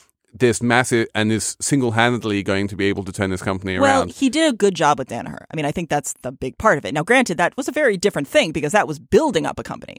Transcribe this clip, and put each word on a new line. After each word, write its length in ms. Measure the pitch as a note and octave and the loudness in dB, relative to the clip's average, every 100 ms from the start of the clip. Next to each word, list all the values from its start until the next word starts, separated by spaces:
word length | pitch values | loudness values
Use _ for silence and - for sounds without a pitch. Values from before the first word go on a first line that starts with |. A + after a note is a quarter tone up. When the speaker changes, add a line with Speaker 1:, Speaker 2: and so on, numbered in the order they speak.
| _ _ _ | _ _ _
Speaker 1:
this 300 | - B2 G#2+ | 0 2 2
massive, 460 | A#2+ A#2+ B2 A#2 A2+ | 2 2 4 0 0
and 200 | G#2+ G#2+ | -2 0
is 240 | A2 - - | 0 -2 -6
single-handedly 800 | - C#3+ A#2+ A2 A#2+ A#2+ A2 G2+ | -2 0 2 2 2 2 -2 -2
going 240 | F#2+ G2 G2 | 0 0 -2
to 80 | G2 | 0
be 80 | |
able 180 | G2 F#2+ | 0 0
to 80 | F#2+ | -4
turn 200 | G2+ F#2+ | -2 -2
this 120 | F#2 | -2
company 340 | G#2 F#2 F#2+ F#2 | -2 -4 -4 0
Speaker 2:
Well, 220 | C#4 - | 2 2
Speaker 1:
around. 100 | - | -2
Speaker 2:
he 180 | - C4 | -2 -2
did 180 | D4 D#4+ | 2 0
a 80 | A3 | 2
good 200 | G3+ E3 | 0 4
job 200 | D3 C#3+ | 2 2
with 120 | B2+ | -2
Danaher. 360 | A#2 - - - | -8 -8 -14 -10
I 40 | D#3+ | -4
mean, 80 | |
I 80 | D3 | -4
think 180 | F#3 F3 | -4 -4
that's 220 | D3 - - | -4 -4 -10
the 80 | B2+ | -12
big 260 | C3 C3 - | -8 -10 0
part 220 | A3 D3+ | 2 2
of 60 | |
it. 100 | F#2+ | 0
Now, 80 | D3 | -4
granted, 340 | E3+ C4 B3+ B3 | 2 2 2 0
that 180 | E3 - | -2 -2
was 100 | C#4+ | -4
a 60 | |
very 240 | D4 C#4 F#3+ | 0 0 2
different 320 | G3+ D3+ C#3+ | 0 -2 0
thing 240 | D4+ A3+ | 2 2
because 180 | - D3 | -2 0
that 160 | G#3 D#3+ | 2 0
was 140 | D#3 | -4
building 440 | - G#3+ D#4 E3 | 2 4 4 0
up 140 | D3 - | -2 -6
a 60 | |
company. 320 | - - - | -10 -12 -14